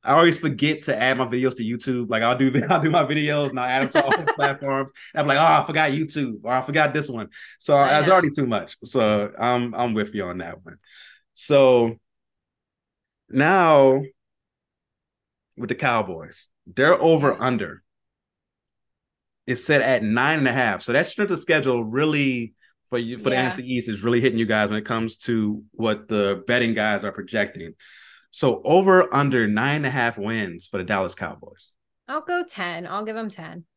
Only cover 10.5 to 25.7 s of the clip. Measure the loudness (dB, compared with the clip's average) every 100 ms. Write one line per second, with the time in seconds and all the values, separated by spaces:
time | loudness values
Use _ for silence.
10.5 | -14 -20 -20 _ -20 -20 _ _ -18 2
11.5 | 6 6 6 2 -4 _ _ _ _ _
12.5 | _ _ _ _ _ _ _ _ 0 2
13.5 | 4 6 6 6 4 -2 _ _ _ _
14.5 | _ _ _ _ _ _ _ _ _ _
15.5 | -12 -8 -4 0 -2 -4 -10 -14 -20 -20
16.5 | _ -10 0 2 4 4 4 2 0 -2
17.5 | -2 -6 -12 _ _ _ _ _ _ _
18.5 | _ _ _ _ _ _ _ _ _ -8
19.5 | -6 0 2 2 0 0 0 0 0 0
20.5 | 0 -2 -2 -2 -2 -2 -4 -4 -4 0
21.5 | 0 2 -2 -2 -2 0 0 -2 -2 -8
22.5 | _ _ _ _ -6 -6 -6 -2 0 -2
23.5 | -4 -6 -6 -4 -4 0 2 2 0 0
24.5 | 0 0 -2 -4 -4 -4 -8 -4 -2 -2
25.5 | -4 -12